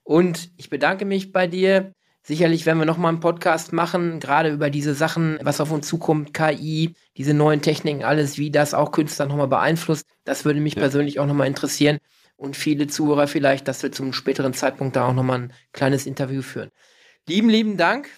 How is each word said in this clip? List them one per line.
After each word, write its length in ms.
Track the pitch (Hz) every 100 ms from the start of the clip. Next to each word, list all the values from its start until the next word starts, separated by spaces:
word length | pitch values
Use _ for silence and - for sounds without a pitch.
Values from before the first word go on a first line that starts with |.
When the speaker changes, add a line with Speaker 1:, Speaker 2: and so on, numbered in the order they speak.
Speaker 1:
Und 460 | - 156 180 170 - _
ich 120 | -
bedanke 360 | 143 147 190 202
mich 260 | 196 190
bei 160 | 190 180
dir. 460 | 185 190 190 190 _ _ _
Sicherlich 420 | - 156 170 165 165
werden 140 | 160
wir 60 | 156
nochmal 280 | 165 165
einen 80 | 165
Podcast 500 | 170 170 185 160 -
machen, 480 | 165 170 180 170 165
gerade 300 | 135 147 165
über 200 | 147 151
diese 240 | 147 147
Sachen, 460 | 139 160 165 160 156
was 180 | 147 143
auf 100 | 151
uns 160 | 156 143
zukommt, 460 | 165 - 151 147
K 180 | - 156
I, 420 | 151 151 156 165 - _ -
diese 180 | 139
neuen 280 | 147 151 151
Techniken, 420 | 151 147 156 143
alles, 340 | 113 151 143 143
wie 140 | 151
das 220 | 147 147
auch 180 | - 147
Künstler 360 | - 151 - 143
nochmal 200 | 143 139
beeinflusst. 580 | 123 120 165 - 151 - _ -
Das 180 | 139
würde 160 | 147 147
mich 140 | 151 -
Speaker 2:
Ja. 60 |
Speaker 1:
persönlich 400 | 143 143 147 143
auch 40 | 143
nochmal 220 | 143 135
interessieren. 520 | 139 143 - 147 147 - _ _ _
Und 220 | 139 139
viele 300 | - 147 147
Zuhörer 400 | - 151 147 143
vielleicht, 420 | 156 139 135 139
dass 120 | 131
wir 120 | 139
zum 180 | - 135
späteren 420 | 123 - 135 135
Zeitpunkt 440 | 127 135 - 135 127
da 100 | 123
auch 60 |
nochmal 260 | 127 127 127
ein 140 | 123 - _
kleines 340 | - 135 139 139
Interview 360 | 135 131 135
führen. 280 | 127 120 110 _ _ _ _ _ -
Lieben, 200 | 185 226
lieben 280 | 220 214 190
Dank. 320 | 170 240 285